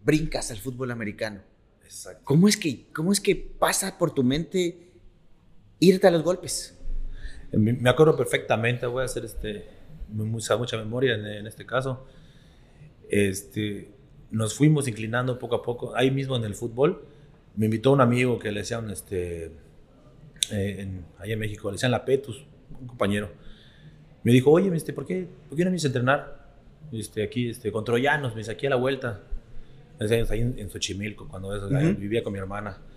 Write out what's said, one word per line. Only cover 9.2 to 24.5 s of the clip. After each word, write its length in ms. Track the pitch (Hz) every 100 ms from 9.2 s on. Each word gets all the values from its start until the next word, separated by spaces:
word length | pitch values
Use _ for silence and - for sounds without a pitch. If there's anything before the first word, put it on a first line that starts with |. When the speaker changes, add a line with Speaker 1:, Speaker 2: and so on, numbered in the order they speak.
Speaker 2:
este, 400 | 117 - 107 104 - - - 156 -
mu-, 180 | 107 110
mucha, 300 | 113 - 107
mucha 200 | 120 110
memoria 380 | 107 120 127
en, 120 | 110 107
en 200 | 104 107
este 180 | -
caso. 420 | 98 123 131 120 - - - - - - - - - - -
Este, 800 | 104 98 95 - 107 107 101 - - - - -
nos 240 | 110 110
fuimos 320 | - 151 151 123
inclinando 520 | 107 110 120 127 123
poco 180 | 120 117
a 60 |
poco, 340 | - 120 117 113
ahí 140 | 131
mismo 260 | 135 135 127
en 80 |
el 100 | 110
fútbol. 520 | 95 117 117 151 190 - - - - _ -
Me 80 |
invitó 260 | 110 110 131
un 100 | 139
amigo 360 | 120 120 127 110
que 140 | 110
le 80 | 104
decían, 300 | - 117 110
este, 560 | 95 - 92 87 85 80 80 - - - - - - - - -
eh, 240 | 104 98 95
en, 260 | 98 92 85 -
allá 140 | 104
en 60 | 110
México, 320 | 104 101 104
le 60 | 98
decían 140 | 127
La 140 | 110
Petus, 400 | - 139 - 110 - - - -
un 60 | 123
compañero. 440 | - 101 101 104 - - - - - - - - -
Me 100 | 113
dijo, 180 | 127 131